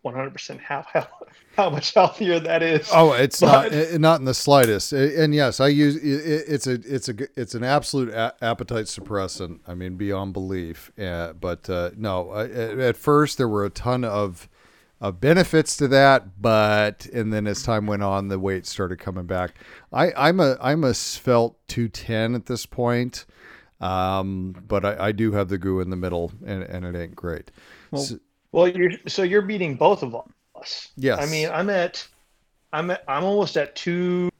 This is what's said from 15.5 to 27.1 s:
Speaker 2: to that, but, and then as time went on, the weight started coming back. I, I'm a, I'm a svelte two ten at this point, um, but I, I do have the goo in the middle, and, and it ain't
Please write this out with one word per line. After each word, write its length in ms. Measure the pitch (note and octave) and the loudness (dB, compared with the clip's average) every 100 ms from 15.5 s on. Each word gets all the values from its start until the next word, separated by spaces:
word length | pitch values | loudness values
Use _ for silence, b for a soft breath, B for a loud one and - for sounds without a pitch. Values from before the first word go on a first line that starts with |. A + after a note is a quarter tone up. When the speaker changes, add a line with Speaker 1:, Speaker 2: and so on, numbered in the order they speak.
| D#3+ D3+ - | 2 2 0
Speaker 2:
to 100 | C#3+ | 4
that, 520 | C3+ C#3 C3+ F#2+ G2 | 6 8 6 2 -4
but, 640 | A2 A2 G#2+ G#2+ G#2+ G2+ - | 2 4 4 4 2 -2 -8
and 240 | B2 A2 | -4 -2
then 120 | G#2+ G#2 | -2 -2
as 160 | G2+ | -4
time 240 | - A2 G#2 | -2 -2 -2
went 160 | G#2 | -2
on, 280 | G2+ G2 G2 | 0 -2 -2
the 100 | F#2+ | -4
weight 260 | G2 F#2+ - | -2 -4 -6
started 320 | - F#2 F2+ | -6 -6 -6
coming 260 | - F#2 F2+ | -8 -10 -6
back. 260 | F#2 F2+ - B B B | -4 -4 -8 B B B
I, 200 | - E3 - | 0 0 2
I'm 240 | D3 F#3 | 2 4
a, 180 | D3+ B2+ | 2 2
I'm 220 | B2 D#3 C#3 | 0 0 0
a 80 | |
svelte 640 | A2+ - - - A#2+ A#2 _ _ | 0 -6 -6 2 2 2 _ _
two 220 | - A#2 | -6 -6
ten 440 | - - A2+ A2+ B2 | -6 -6 -2 -2 -2
at 100 | - | -6
this 180 | A#2+ - | -8 -8
point, 600 | - A#2+ A#2+ B2 - - B B B B _ | -4 0 0 -2 -8 -20 B B B B _
um, 760 | F#2 F#2 F#2 F#2+ F#2+ F#2+ F#2 F2+ - | -4 -2 0 -2 -4 -6 -8 -12 -4
but 200 | G2+ G2+ | -2 0
I, 220 | G#2 G2 | -2 -2
I 40 | |
do 220 | G#2 A2 | 0 0
have 160 | G#2 F#2+ | 0 -2
the 80 | F#2+ | -2
goo 240 | F#2+ F#2+ | -2 -2
in 80 | F2+ | -2
the 80 | F#2 | -4
middle, 340 | F2+ F2 E2+ - - | -4 -2 -4 -8 -10
and, 180 | G2 | -10
and 220 | F#2 F2+ F2+ | -8 -10 -8
it 100 | F2 | -8
ain't 180 | E2+ | -10